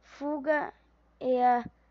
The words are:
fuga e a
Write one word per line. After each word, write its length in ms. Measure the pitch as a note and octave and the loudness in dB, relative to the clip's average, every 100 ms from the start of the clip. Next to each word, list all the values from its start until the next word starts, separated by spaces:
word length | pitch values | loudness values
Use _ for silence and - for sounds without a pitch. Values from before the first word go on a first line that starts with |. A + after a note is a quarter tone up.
fuga 680 | _ - C#4+ D4+ C4+ D4+ - - _ _ _ _ | _ -10 -6 -6 0 -2 -2 -12 _ _ _ _
e 200 | B3+ B3+ | -2 2
a 220 | B3 A#3+ A#3 _ _ | 4 2 -2 _ _